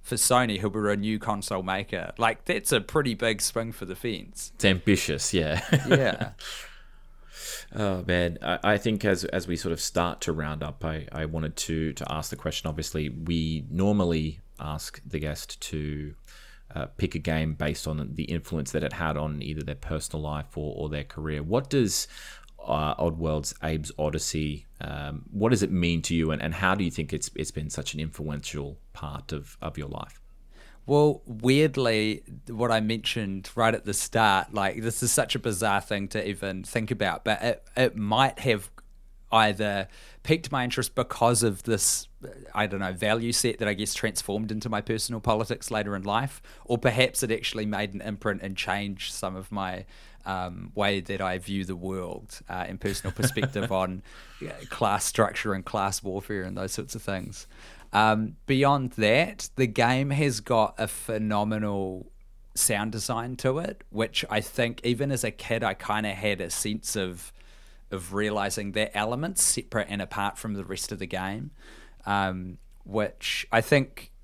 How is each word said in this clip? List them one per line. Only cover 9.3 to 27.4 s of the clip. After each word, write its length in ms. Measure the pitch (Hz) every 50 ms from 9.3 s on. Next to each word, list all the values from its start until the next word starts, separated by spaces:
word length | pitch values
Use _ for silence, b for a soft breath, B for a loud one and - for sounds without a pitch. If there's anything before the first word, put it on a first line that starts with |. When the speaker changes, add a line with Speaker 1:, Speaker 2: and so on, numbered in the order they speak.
| - 92 87
Speaker 2:
we 80 | 90 85
sort 180 | 80 - 85
of 80 | 82 -
start 400 | - - - 87 87 87 - -
to 100 | - -
round 320 | 80 78 76 76 76 76 76
up, 200 | 78 71 - -
I, 220 | 80 78 78 71 -
I 140 | - 76 78
wanted 280 | 78 80 80 78 78 -
to, 380 | - - - 80 80 80 78
to 200 | 69 - - -
ask 180 | 65 78 76 -
the 60 | -
question. 320 | - - 82 78 - - 85
Obviously, 420 | 76 80 78 - - 80 76 71
we 540 | 64 78 80 85 85 82 80 80 80 76 67 -
normally 720 | 73 87 95 101 104 104 92 85 85 80 78 78 76 - - - - -
ask 420 | - 76 76 76 - - - - -
the 140 | 67 - 76
guest 400 | 76 76 73 - - - - - - -
to, 440 | - 76 73 76 73 73 76 73 - - B B B B B B B B B B -
uh, 120 | - 67 - -
pick 180 | - - - -
a 60 | 78
game 340 | 73 85 80 78 78 78 78
based 320 | - 78 76 73 - -
on 280 | 80 76 78 73 - 80
the 100 | 80 80
influence 480 | - 85 80 - - 87 78 69 -
that 100 | - 76
it 120 | 76 - -
had 220 | - 85 78 78
on 240 | 73 76 76 73 71
either 220 | 65 73 76 78
their 140 | 69 73 71
personal 440 | 69 - - 80 76 - - - 76
life 380 | 76 76 76 73 71 - - 78
or, 160 | 76 76 -
or 120 | - 78 76
their 160 | 73 73 69
career. 400 | - - 78 76 78 76 73 76
What 260 | 80 104 131 139 -
does, 380 | 143 139 117 95 - - - B B B B B B B B B - - -
uh, 300 | - 65 76 76 76 -
Oddworld's 580 | - 71 85 80 82 80 78 78 76 71 - - -
Abe's 300 | - 80 80 78 78 - - -
Odyssey, 680 | 78 76 76 78 - - - 78 78 73 73 69 - - - -
um, 420 | - 71 71 73 71 73 73 71 - -
what 200 | - 101 107 120
does 120 | 127 98
it 80 | 101 -
mean 320 | 92 90 87 85 85 82
to 120 | 80 - 85
you, 160 | 82 80 78
and, 100 | 78 -
and 140 | - 80 82
how 200 | 95 98 92 95
do 100 | 104 98
you 60 | 82
think 220 | - - 78 69
it's, 180 | - 71 - - -
it's 160 | -